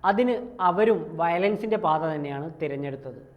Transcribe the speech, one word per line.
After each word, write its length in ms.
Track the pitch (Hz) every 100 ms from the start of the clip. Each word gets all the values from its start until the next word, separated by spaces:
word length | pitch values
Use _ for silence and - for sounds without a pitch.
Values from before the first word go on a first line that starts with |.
| 185
അതിന് 260 | 202 247 240 - - 185
അവരും 300 | 175 226 196 160 160
വയലൻസിൻ്റെ 580 | 170 175 202 214 220 214 165
പാത 160 | 156 160
തന്നെയാണ് 320 | 151 143 139 160 160
തിരഞ്ഞെടുത്തത്. 600 | 151 139 139 135 135 120 -